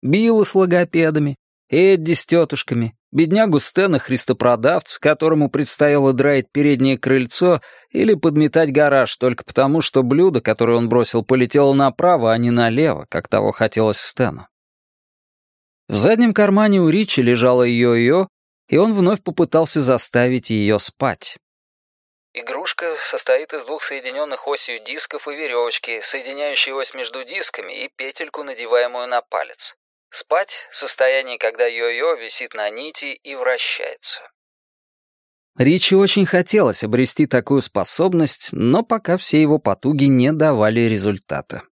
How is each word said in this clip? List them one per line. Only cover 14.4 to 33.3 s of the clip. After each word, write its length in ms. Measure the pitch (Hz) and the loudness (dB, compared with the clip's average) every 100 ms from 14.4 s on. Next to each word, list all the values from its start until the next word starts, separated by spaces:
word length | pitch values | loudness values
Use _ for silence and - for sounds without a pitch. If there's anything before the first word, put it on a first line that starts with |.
| - _ _ _ _ _ _ _ _ _ _ _ _ _ _ | -16 _ _ _ _ _ _ _ _ _ _ _ _ _ _
В 80 | 104 | 0
заднем 380 | 131 226 240 | 2 4 4
кармане 480 | 208 208 196 214 196 | 4 4 4 4 4
у 80 | 165 | 4
Ричи 320 | 170 214 - | 2 0 0
лежала 420 | 120 120 123 127 | 2 4 4 4
йо-йо, 640 | 120 120 120 117 120 165 190 _ _ _ _ | 2 2 2 4 4 2 0 _ _ _ _
и 80 | 147 | 2
он 180 | 208 | 2
вновь 300 | 202 180 208 | 2 2 0
попытался 560 | - 175 165 160 160 - | -4 -2 0 2 0 0
заставить 720 | 131 123 - 120 123 127 - | 0 0 0 0 0 -2 -2
ее 300 | 110 104 107 | -2 2 0
спать. 580 | - _ 135 101 - - _ _ _ _ _ _ _ _ _ | 0 _ -4 -4 -10 -14 _ _ _ _ _ _ _ _ _
Игрушка 600 | 120 120 135 180 - 170 156 | -16 -12 -10 -8 -8 -8 -6
состоит 560 | - 135 - 127 151 | -4 -4 0 0 -2
из 100 | 156 | -12
двух 200 | 120 151 | -10 -8
соединенных 680 | - 139 127 135 151 143 - | -8 -8 -10 -8 -8 -8 -8
осью 300 | 143 - 117 110 | -6 -6 -8 -10
дисков 440 | 147 - 143 - | -4 -4 -6 -12
и 20 | |
веревочки, 680 | 143 151 120 120 110 - 113 | -10 -6 -4 -2 -4 -8 -6
соединяющей 720 | - 139 127 139 147 135 139 | -4 -6 -8 -8 -6 -4 -4
ось 200 | 135 131 | -4 -8
между 300 | 131 120 131 | -8 -12 -12
дисками 640 | 127 185 180 - 95 95 113 | -10 -6 -6 -6 -14 -14 -14
и 40 | _ | _
петельку, 480 | 127 - 160 - | -14 -12 -12 -12
надеваемую 640 | 143 123 120 120 123 123 123 | -14 -12 -2 0 0 -6 -6
на 140 | 120 | -6
палец. 560 | - 95 71 - - - _ _ _ - | -6 -10 -10 -12 -16 -16 _ _ _ -8
Спать — 520 | - 160 202 - - | -4 -4 -4 -10 -6
состояние, 680 | - 143 - 131 135 131 120 | -4 -4 -2 0 0 -4 -6
когда 260 | 113 113 120 | -6 -2 -2
йо-йо 480 | 117 117 120 156 | -2 -4 -2 -2
висит 400 | 151 113 - 123 | -4 -4 -6 -6
на 160 | 113 104 | -8 -8
нити 480 | 110 147 - 143 135 | -8 -12 -10 -12 -14
и 100 | 143 | -14